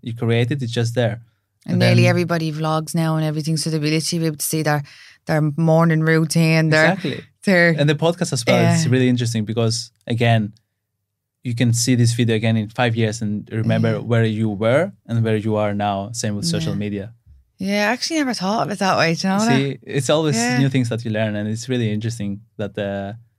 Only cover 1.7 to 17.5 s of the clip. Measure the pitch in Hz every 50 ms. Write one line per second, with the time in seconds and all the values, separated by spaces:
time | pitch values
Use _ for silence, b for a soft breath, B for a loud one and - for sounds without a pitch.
1.7 | 175 180 175 175 180 175 175 175 175 175 180 160 170 165 165 160 151 151 156 156
2.7 | 156 160 160 156 - 170 165 160 160 156 156 156 151 156 147 156 160 151 - 165
3.7 | 156 160 147 151 156 160 151 - - 170 160 160 151 147 - - - 160 156 151
4.7 | 147 147 147 B B B B B B B B - 165 156 151 151 143 156 165 165
5.7 | 160 160 165 165 160 156 156 160 160 160 165 156 - 170 165 160 160 160 160 160
6.7 | 151 156 156 170 190 190 - 151 123 - - _ _ _ - 208 190 175 170 170
7.7 | 165 147 143 147 156 147 160 170 175 180 175 165 - 123 117 - 123 120 117 117
8.7 | - 170 160 135 120 131 127 127 123 123 123 113 117 113 104 98 110 120 113 113
9.7 | 113 117 - - _ _ - - 120 117 120 117 117 110 107 101 - _ _ _
10.7 | _ _ _ _ _ _ _ _ _ _ _ _ _ _ - 127 117 117 131 117
11.7 | 117 117 - 127 127 120 120 113 117 120 120 117 113 110 107 113 113 113 107 104
12.7 | - - 127 120 113 117 113 107 104 - 110 104 104 104 - - 113 113 110 113
13.7 | 110 113 113 113 110 101 104 110 117 117 113 110 110 107 110 110 104 95 110 113
14.7 | 123 147 175 202 - _ _ - 117 117 113 110 110 110 104 110 107 104 107 104
15.7 | 104 101 101 104 101 98 98 104 117 - - 110 104 104 92 - 107 107 - 107
16.7 | 101 98 104 104 101 101 98 113 - _ _ _ - _ _ _